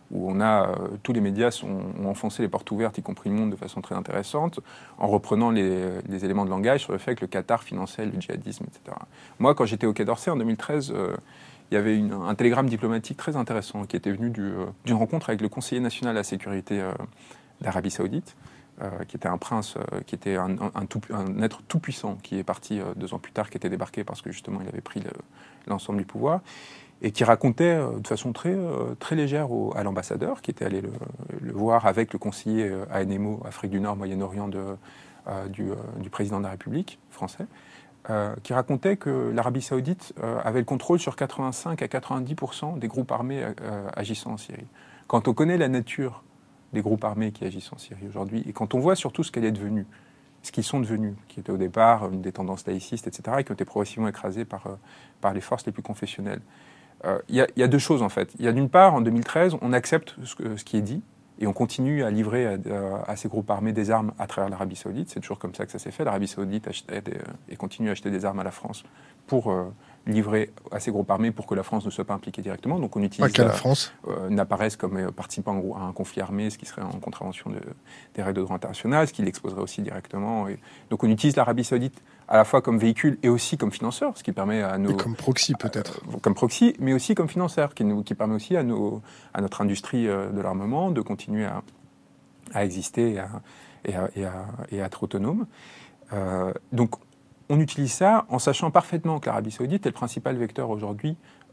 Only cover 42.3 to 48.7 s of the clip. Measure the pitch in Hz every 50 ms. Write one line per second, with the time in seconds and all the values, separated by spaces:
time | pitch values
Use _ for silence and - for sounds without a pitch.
42.3 | 156 - 139 - - - 151 151 175 139 117 110 - 131 123 - 127 117 120 127
43.3 | 139 135 120 110 - - - 107 104 101 98 98 - - 101 104 110 - - 120
44.3 | 113 107 - - - - - - - - - - - - - - - 117 - 131
45.3 | 110 - 151 165 180 175 151 131 131 123 120 - - - 135 123 - - - -
46.3 | _ _ _ _ - _ _ - - 107 101 104 110 104 117 107 104 107 110 107
47.3 | 104 - - 95 92 95 - - - - - - - 95 101 101 101 101 98 98
48.3 | 110 113 - - 101 - 113 107